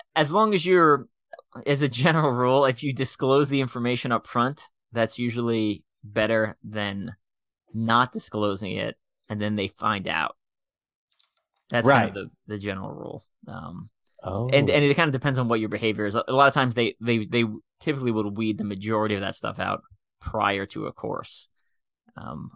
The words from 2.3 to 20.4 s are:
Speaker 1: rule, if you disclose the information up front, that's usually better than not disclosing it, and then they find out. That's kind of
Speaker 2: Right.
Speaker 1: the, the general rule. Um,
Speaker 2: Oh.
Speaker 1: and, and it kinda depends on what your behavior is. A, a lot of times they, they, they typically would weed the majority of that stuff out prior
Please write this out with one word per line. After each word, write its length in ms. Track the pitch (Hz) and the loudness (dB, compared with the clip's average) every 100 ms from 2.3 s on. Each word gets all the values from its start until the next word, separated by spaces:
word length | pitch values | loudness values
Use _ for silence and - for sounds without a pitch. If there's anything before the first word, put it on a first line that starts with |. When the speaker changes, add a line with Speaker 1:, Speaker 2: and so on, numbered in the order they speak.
Speaker 1:
rule, 340 | 123 123 135 | 2 4 4
if 180 | 135 123 | 4 0
you 120 | 147 | -4
disclose 560 | 127 127 - 135 135 135 | -4 -4 -2 2 4 4
the 100 | 139 | 0
information 500 | 127 123 120 123 135 | -2 -4 -2 -2 -2
up 140 | 117 - | -4 -2
front, 420 | 120 123 147 - _ _ | -2 -2 -4 -16 _ _
that's 260 | 117 113 - | -2 -2 -2
usually 640 | 120 117 117 113 107 98 _ _ | -4 -2 0 0 0 -4 _ _
better 540 | 107 107 107 113 107 - | -6 -2 2 2 0 -4
than 500 | 110 107 101 98 98 101 _ _ _ _ _ | -10 -6 -6 -6 -10 -14 _ _ _ _ _
not 380 | 110 113 117 127 | -4 2 2 2
disclosing 600 | 220 - 107 104 98 104 98 | -2 -6 -2 -2 -2 -6 -6
it, 200 | 101 - _ _ - | -6 -8 _ _ -10
and 120 | 107 | -6
then 140 | 104 104 | -2 -2
they 120 | 98 | -4
find 400 | - 104 101 85 | -2 -2 -2 -2
out. 280 | 82 73 - _ _ _ _ _ _ _ - - _ _ _ _ | -2 -2 -6 _ _ _ _ _ _ _ -20 -20 _ _ _ _
That's 180 | 120 113 | 2 6
kind 160 | 135 107 | 6 4
of 40 | 95 | -4
Speaker 2:
Right. 140 | - _ - | -12 _ -12
Speaker 1:
the, 80 | |
the 40 | 107 | -8
general 320 | 101 95 98 | -6 -8 -10
rule. 340 | - - - - _ - | -12 -12 -14 -18 _ -16
Um, 440 | - 85 87 - _ _ _ | -14 -12 -14 -18 _ _ _
Speaker 2:
Oh. 240 | 92 98 123 | -8 -4 2
Speaker 1:
and, 200 | 135 - | 4 6
and 140 | 147 | 4
it 100 | 143 | 4
kinda 160 | 139 165 | 4 2
depends 280 | 131 143 131 | 0 0 2
on 100 | 117 | 2
what 100 | 117 | 2
your 80 | 110 | 0
behavior 380 | 104 110 104 104 | -2 -2 0 0
is. 80 | |
A, 80 | 110 - | -2 0
a 40 | |
lot 140 | 131 143 | 4 4
of 60 | |
times 200 | 151 131 | 4 2
they, 200 | 117 117 - | 2 0 0
they, 240 | 113 113 | 0 0
they 200 | 107 120 117 107 - _ | 2 0 0 -4 -16 _
typically 320 | - 139 123 | -4 -2 0
would 240 | 110 104 101 | 0 -2 -2
weed 200 | 110 104 | -2 -2
the 80 | |
majority 500 | 101 98 104 110 107 | -6 -6 -2 0 0
of 60 | 101 | -2
that 120 | 98 | -4
stuff 240 | - 107 101 | -6 -8 -4
out 240 | 98 101 - _ _ _ | -4 -6 -10 _ _ _
prior 440 | - 110 | -8 -2